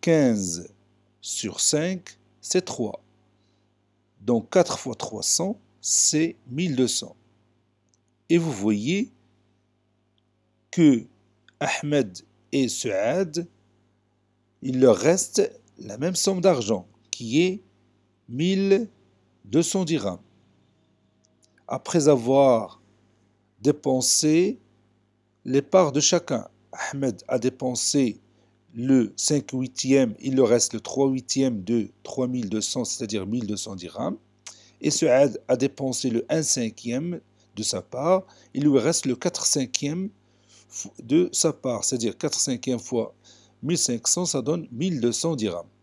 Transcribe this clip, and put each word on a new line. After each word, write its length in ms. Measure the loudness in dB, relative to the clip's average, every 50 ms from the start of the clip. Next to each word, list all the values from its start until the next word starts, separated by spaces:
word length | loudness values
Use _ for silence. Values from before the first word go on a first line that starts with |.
Quinze 720 | 4 4 4 6 6 4 4 2 -2 -4 -6 -8 -12 -16 _ _ _ _ _ _ _ _ _ _
sur 400 | -12 -10 -10 -6 -8 -8 -6 -2
cinq, 580 | -2 0 0 0 0 -2 -4 -6 -10 -16 -20 _ _ _ _ _
c'est 240 | -10 -2 -2 -2 0
trois. 380 | -2 -8 -6 -6 -6 -6 -12 _ _ _ _ _ _ _ _ _ _ _ _ _ _ _ _ _ _ _ _ _ _ _ _
Donc, 280 | -2 0 0 0 0 0
quatre 300 | 2 2 2 2 0 -8
fois 160 | -8 -10 -10
trois 280 | -10 -10 -12 -10 -8 -4
cents, 380 | -2 -2 0 -2 -4 -6 -8 _ _ _ _ -6
c'est 540 | -2 0 2 2 2 2 2 0 0 -4 _ _
mille 300 | -10 -4 -2 -2 0 2
deux 120 | 2 2 2
cents. 280 | 0 -4 -6 -10 -18 _ _ _ _ _ _ _ _ _ _ _ _ _ _ _ _ _ _ _ _ _ _ _
Et 80 | 2 4
vous 140 | 4 2 -2
voyez 600 | 0 0 0 0 0 0 0 0 0 -2 -4 _ _ _ _ _ _ _ _ _ _ _ _ _ _ _ _ _ _ _ _ _ _ _ _ _ _ _ _ _ _ _ _
que 360 | 2 6 6 6 6 6 0 -8 _ _ _ _ _ _ _ _ _ _
Ahmed 600 | -4 -4 -4 -4 -4 0 0 0 0 0 -4 -18 -20 _ _ _ _ _ -2
et 160 | -2 -2 -2
Saad, 800 | -2 -4 -4 -4 -2 -2 -2 0 0 -2 -2 -4 -4 -8 -8 -8 _ _ _ _ _ _ _ _ _ _ _ _ _ _ _ _ _ _ _ _ _ _ -6
il 180 | -4 2 6
leur 160 | 6 6 6
reste 540 | 6 4 2 2 2 0 -4 0 -2 -2 -2 -2 -12 _ _ _ -20
la 200 | -16 -14 -10 -6
même 180 | -6 -4 -4
somme 240 | -2 -2 -2 -2 2
d'argent, 480 | 4 4 4 4 0 -2 -2 -4 -4 _ _ _ _ _
qui 320 | -12 -10 -8 -2 2 2 2
est 200 | 2 0 -4 -10 _ _ _ _ _ _ _ _ _ _ _ _ -12
mille 580 | -6 -2 0 0 2 2 4 4 4 2 2 -4 _ _ _ _ _ _ _ _ _ _ _
deux 180 | -2 0 0 0
cents 220 | 2 -2 -2 -2
dirhams. 380 | 0 -2 -2 -2 -4 -6 -8 -14 _ _ _ _ _ _ _ _ _ _ _ _ _ _ _ _ _ _ _ _ _ _ _ _ _ _ _ _ -10
Après 400 | -10 -8 _ 0 0 4 6 6
avoir 720 | 4 4 4 2 4 6 6 6 4 4 0 -4 -12 _ _ _ _ _ _ _ _ _ _ _ _ _ _ _ _ _
dépensé 1000 | 0 0 0 0 0 -2 -2 0 0 0 0 2 2 2 2 2 2 0 -2 -6 _ _ _ _ _ _ _ _ _ _ _ _ _ _ _ _ _
les 180 | 0 0 0 0
parts 300 | 4 4 4 4 4 2
de 80 | 0
chacun, 480 | 2 2 2 2 0 -2 -6 -6 -6 -8 _ _ _ _ -12
Ahmed 500 | -10 -10 -8 -6 -2 -2 -2 -2 -4 -6 -4
a 100 | -4 0
dépensé 840 | 0 -2 -4 -2 -6 -6 -4 -4 -4 0 2 2 2 2 0 -6 _ _ _ _ _ _ _ _ _ _ _
le 380 | -8 0 4 4 4 4 2 -2
cinq 360 | -4 -2 0 0 0 -2 -4 -6
huitièmes, 640 | -6 -6 -6 -6 -6 0 2 4 4 4 2 0 -6
il 160 | -8 -2 2
leur 140 | 4 4 6
reste 240 | 4 4 2 0 -4
le 80 | -8
trois 280 | -10 -8 -2 0 0 0
huitièmes 540 | 0 -2 -4 -4 -2 0 0 0 0 -4 -4
de 280 | -2 0 0 -2 -2 _ _ _
trois 240 | -12 -6 -4 -4
mille 220 | -4 -2 -4 -4 -4
deux 120 | -4 -4
cents, 240 | -4 -4 -4 -4 -4
c'est-à-dire 400 | -6 -6 -8 -8 -6 -4 -6 -4
mille 220 | -4 -4 -6 -4
deux 100 | -4 -6
cents 200 | -8 -8 -10 -12
dirhams, 420 | -12 -12 -14 -10 -6 -6 -6 -6 -8 _ _ _ _ _ -20 -20 -20 _ _ _ _
et 100 | -2 -2
Saad 500 | 0 2 2 4 6 6 6 4 2 -6 _
a 100 | -2 0
dépensé 540 | 0 0 -2 -2 -4 -6 -6 -4 -4 -4 -2
le 160 | -2 -2 -2 0
un 140 | -2 -2 0
cinquième 800 | 0 -2 -2 -2 -6 -6 -8 -8 -6 -6 -4 -4 -6 -8 -10 _ _ _ _ _ _ _
de 80 | -8 -6
sa 180 | -6 -6 -6
part, 460 | -8 _ -10 -4 0 0 0 0 0 _ _ _ _ _ _
il 120 | 0 2
lui 140 | 6 6 6
reste 260 | 4 4 0 0 0
le 80 | -2 -4
quatre 320 | -2 -2 -4 -4 -2 -2
cinquièmes 640 | 0 0 0 -2 -4 -4 -6 -4 -4 -6 -6 -6 -8 -10 _ _ _ _ _ _ _ _ -20 _ _ -18 -16 -16 -16 _ -20
de 300 | -4 0 2 2 2 2 0
sa 200 | 0 0 0 -2
part, 320 | -2 -6 -6 -4 -4 -4
c'est-à-dire 340 | -4 -4 -2 -2 -4 -4 _
quatre 220 | -6 -6 -2 -2
cinquièmes 400 | -2 -2 -4 -4 -4 -4 -4 -4
fois 340 | -4 -4 -4 -2 -2 -4 -8 _ _ -20 -20 _ _ _ _ _ -4
mille 160 | -2 -2 0
cinq 300 | 0 -2 -2 -4 -2 -2
cents, 180 | -2 0 -2
ça 160 | -2 -2 -4 -2
donne 240 | -2 -2 -4 -4 -10 -8
mille 280 | -4 -2 -2 -2 2
deux 120 | 0 0 0
cents 240 | 0 -2 -2 -2
dirhams. 320 | -2 -2 -2 -4 -4 -8 _ _ _